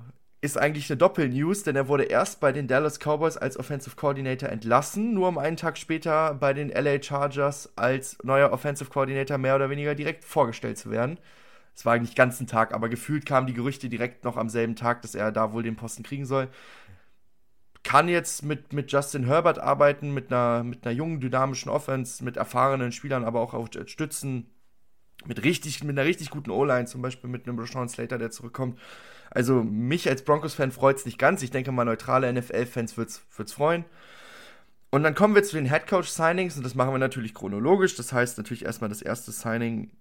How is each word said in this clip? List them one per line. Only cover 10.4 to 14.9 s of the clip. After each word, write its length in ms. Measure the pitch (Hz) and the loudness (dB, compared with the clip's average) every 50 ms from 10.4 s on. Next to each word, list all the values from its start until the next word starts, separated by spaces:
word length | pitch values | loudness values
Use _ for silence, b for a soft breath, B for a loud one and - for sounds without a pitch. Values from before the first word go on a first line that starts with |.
| 135 117 113 - - 117 107 | 2 2 0 -4 -6 -6 -8
zu 140 | - - 107 | -8 -8 -4
werden. 260 | 107 113 120 139 170 - b b b b b b b b b b b | -2 -2 -2 -2 -4 -8 b b b b b b b b b b b
Es 120 | - - | -4 2
war 80 | 117 117 | 2 2
eigentlich 180 | 120 117 117 | 2 2 0
den 60 | - | 4
ganzen 280 | - 127 127 127 - 131 | 4 4 4 4 -4 -8
Tag, 280 | 113 - 110 113 - - | 0 2 2 2 2 0
aber 160 | 107 113 117 | -2 -2 -2
gefühlt 360 | 120 117 - - 151 147 143 | -2 -4 -4 -4 -4 -4 -2
kamen 220 | - 143 131 131 | 2 2 2 2
die 60 | 131 120 | 2 -4
Gerüchte 340 | 117 120 139 139 - - | -4 -4 -4 -4 -6 -8
direkt 380 | 123 113 110 120 123 - - - | -8 -4 -4 -4 -4 -6 -6 -6
noch 100 | 123 120 | -6 -4
am 140 | - 113 113 | -2 -4 -2
selben 260 | 110 117 117 113 113 | 0 0 0 0 -2
Tag, 260 | - 123 120 | -2 -2 -2